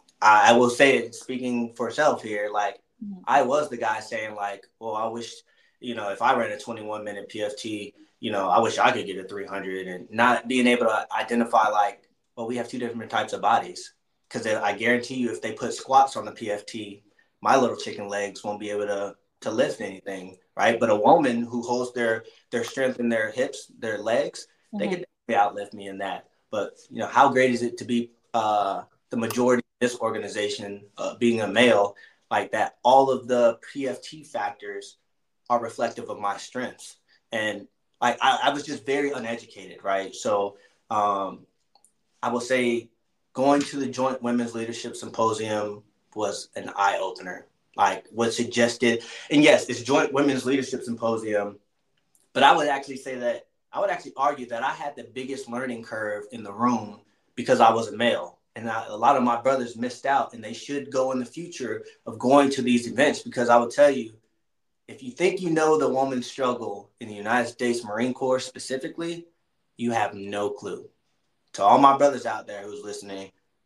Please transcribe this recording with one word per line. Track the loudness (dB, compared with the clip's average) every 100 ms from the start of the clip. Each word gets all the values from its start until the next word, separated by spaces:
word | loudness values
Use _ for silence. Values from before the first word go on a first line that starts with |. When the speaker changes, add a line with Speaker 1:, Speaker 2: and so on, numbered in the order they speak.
| _ 2
Speaker 1:
I, | 6 8 8
I |
will | 6 6
say | 6 4 4
it, | 0
speaking | -10 -10 -6 -4 -4 -4
for | -6 -4
self | 2 2 2
here, | -4 -6 -4
like, | -2 -4 -4 _ -16
Speaker 2:
Mm-hmm. | -14 -10 0
Speaker 1:
I | 2
was | 4 0 -2
the | -4
guy | -4 -4
saying, | -6 -8 -8 -8
like, | -8 -10 -16 -14
"Well, | -8
I | -4 -4
wish, | -6 -12 -16 _ _ _ _
you | -10
know, | -8 -6
if | 0
I | 2 2
ran | 0
a | -6
twenty-one | -10 -10 -8 -8
minute | -8 -10 -10
P | -6
F | -6 -6
T, | -8 -8 -10 -16 _ _
you | -4
know, | -2 2
I | 4
wish | 4 4
I | 2
could | 2 -4
get | -8
a |
three | -10 -10 -8
hundred," | -8 -8 -8 -8
and | -12 -6
not | 2 4 4 0
being | 2 4
able | 4 2
to | 0 -2
identify, | -6 -2 0 2 2 2
like, | 2 0 -2 _ _ _ -10
"Well, | -6
we | -6
have | -6
two | -6
different | -8 -8 -4
types | -2 -2
of | -2
bodies." | 2 2 0 -12 -16 _ _ _ -10
'Cause | -6 -2
I | 0 -2
guarantee | 0 0 0 -2 -4
you, | -4
if | -4
they | -8
put | -6 -6
squats | -6 4 4 4 0
on |
the | -8
P | -8 -6
F | -6 -8
T, | -12 -12 -16 _ _ _ _
my | 2 4
little | 4 0
chicken | -8 -10 -8
legs | -4 -6 -6
won't | -8 -6
be | -6
able | -4 -2
to, | -4 -6 -10 _ _
to | -4
lift | 0 0 -2
anything, | -10 -12 -12 -12 -14 -20 _ 0
right? | 2 4
But | 2
a | 4
woman | 6 6 6 0
who | -2 -4
holds | -2 -2 -2
their, | -2 0 -2 -6 -20 _
their | -6
strength | -4 -2 -2 0
in | 0
their | 0 -2
hips, | -2 -4 -6 -16 -10
their | -6 -4
legs, | -2 0 -2 -6 -18 _ _
they | -6 -4
Speaker 2:
Mm-hmm. |
Speaker 1:
could | -4 -8 _ -2
definitely | 0 0 -2
outlift | -12
me | -12 -12
in | -8
that. | -8 -8 -14 _ _
But, | -6 -6 -10 -14
you | -8
know, | 0
how | 4 4
great | 6 2
is | 2
it | -2 -6
to |
be, | -2 -2 -2 _ _
uh, | -2 0 2 0 -4 -10 _ -8
the | -4
majority | -2 0 4 2
of | 0 -2
this | -2 -2
organization, | -4 -4 -6 -4 -4 -4 -8 -12 -14 -8
uh, | -8 0
being | 2 2
a | 2
male, | 4 6 6 2 -2 -20 _ -4
like | -4 -2
that, | -2 -2 0
all | 6 6 6
of | 2 0
the | 2 4 2 -8
P | -8 -6
F | -6
T | -12 -18
factors | -10 -6 -6 -8 -12 -12 -14 -20 _ _ _ _ -2
are | -2
reflective | -2 -6 -6 -6 -12
of | -6
my | -6 -6
strengths. | -8 -10 -10 -12 -20 -20 _ _ _
And, | -4 -4 -6 -10 _ _ -2
like, | -2 2
I, | 2 2
I | 0
was | -2
just | -6 -8 -4
very | -2 -2
uneducated, | -4 -6 -8 -12 -20 -20 -10
right? | -2 -2 -4
So, | -6 0 0 0 -4 _ _ -4
um, | 0 2 0 -4 -8 _ _ _ _ _ _ _ _
I | -4
will | -4
say | 0 0 2 0 -4 _ _ _ _
going | 0 4 4
to | 2 -4
the | -4
Joint | -2 -2 -2
Women's | -2 0 -2
Leadership | -6 -8 -8 -10 -10
Symposium | -8 0 0 0 -2 -2 -4 -8 _ _ _ -6
was | -4 -4 -10 -12
an | -8
eye-opener, | 0 2 2 -4 -8 -12 -12 -16 _ _ 0
like, | 0 0 -6
what | -2 0
suggested, | 0 -2 2 2 4 2 2 -4 -14 0
and | 6
yes, | 8 8 4
it's | -6
Joint | 0 2 2
Women's | 2 2 2 0
Leadership | 0 -2 -6
Symposium, | -8 -4 -2 -2 -2 -2 -2 -8 _ _ _ _ _ _ _
but | 6
I | 6 6
would | 2
actually | -2 -6 -12
say | -10 -4
that, | -2 -4 -8 _ _
I | -4
would | -2
actually | -4 -8 0
argue | 0 0 -6
that | -6
I | -6
had | -6 -10
the | -12
biggest | -14 -12 -10 -10 -8
learning | -8 -8 -8
curve | -10 -8 -6 -6 -10
in | -14
the | -12
room | -2 0 0 -4 -16 _ _ _
because | -4 2 6
I | 6
was | 4 -2
a | 0
male. | 0 0 -4 -16 _ -12
And | -6
I, | -6 -6
a | 0
lot | 4 4
of |
my | 2 0
brothers | 0 0 -2 -6
missed | -8 -4 0
out, | 0 0
and | -8
they | -14
should | -12 -8 -8 -4
go | -2 0
in | -2
the |
future | -6 -10 -12 -8 -8 -8 -12 -18 -14
of | -2
going | 6 8 6
to | 2
these | 2 2 2
events, | 2 2 2
because | -4 -2 6
I | 6
will | 6
tell | 4 4
you, | 4 -4 -14 _ _ _ _ _ _ -20
if | -16
you | -12
think | 0 0 2
you | 0
know | 2 4 4
the | 4
woman's | 2 0 -2 -6
struggle | -2 -2 -2 -6 -10 -14 -16
in | -14
the |
United | -8 0 0 0
States | -2 -2 -2
Marine | -4 -2 -2
Corps | -2 0 0
specifically, | -2 -12 -8 -6 -6 -8 -8 -8 -14 _ _ _ _ -6
you | -2
have | -2 -2
no | -6 -8 -4 -4
clue. | -4 -10 -10 -14 _ _ _ _ _ _
To | 2
all | 8 10
my | 10 8
brothers | 4 4 -4
out | -6 -8
there | -12
who's | -12 -12
listening, | -10 -12 -10 -12 -12 _ _ _